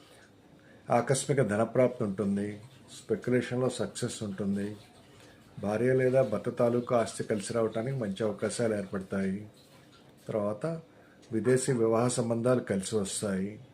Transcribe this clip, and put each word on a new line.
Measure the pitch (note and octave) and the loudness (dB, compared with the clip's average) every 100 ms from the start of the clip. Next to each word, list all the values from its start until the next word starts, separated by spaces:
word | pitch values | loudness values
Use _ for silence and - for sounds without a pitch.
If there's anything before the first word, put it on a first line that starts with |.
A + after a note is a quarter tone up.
| - - - - - - - - - | -20 -20 -20 -20 -20 -20 -20 -18 0
ఆకస్మిక | A#2+ A#2 C#3 - C3+ | 2 4 0 2 2
ధనప్రాప్తి | G#2+ G#2 A2+ C3 B2 - | 2 2 2 4 2 2
ఉంటుంది. | G#2+ F#2+ G2+ G2+ G#2 G#2 - - - - | -2 -2 0 0 -2 -6 -14 -20 -20 -18
స్పెక్యులేషన్లో | - G#2 - B2 A#2+ B2 B2+ | -4 -4 0 0 0 -2 -2
సక్సెస్ | B2 G2 - A#2+ - | -2 -6 -4 -6 -6
ఉంటుంది. | G#2 G2 G2+ G2+ G2+ G#2+ - - - - - - - - | -8 -4 -2 -2 -4 -8 -16 -20 -20 -20 -20 -20 -20 -6
భార్య | G2+ G#2+ B2 | -2 0 2
లేదా | C3 B2+ C3 | 4 4 4
భర్త | B2 G#2 A#2+ | 2 0 -2
తాలూకు | A2+ A#2+ B2 A#2+ A#2+ | 2 2 2 2 2
ఆస్తి | G#2 - | 0 -4
కలిసి | - A2 G2 | -4 -4 -2
రావడానికి | A#2 A2 A2+ A#2+ C#3 | 0 0 0 -4 -4
మంచి | G#2 F#2+ | -4 -2
అవకాశాలు | A2 G2 A2 F#2+ A#2 G#2 | -2 -2 -4 0 0 0
ఏర్పడతాయి. | F#2+ G2 F#2 G2 F#2+ G2 G#2+ - - - - - - - - | -2 -6 -4 -2 -2 -2 -8 -18 -20 -20 -20 -20 -20 -16 -6
తర్వాత | A2+ G#2 G#2+ D#3+ E3 - - - - - | -2 -2 -4 -6 -6 -10 -20 -20 -20 -6
విదేశీ | A2 A2 B2+ C3+ | 0 4 4 4
వివాహ | B2 A2+ A2+ B2 | 2 4 4 4
సంబంధాలు | B2 A#2 A#2 A#2 B2+ | 2 0 0 2 2
కలిసి | A#2+ G2 F#2+ A2 | 2 -2 0 -2
వస్తాయి. | F#2+ - G#2+ F#2+ G2 A2 - | -2 -2 -2 -2 -4 -8 -16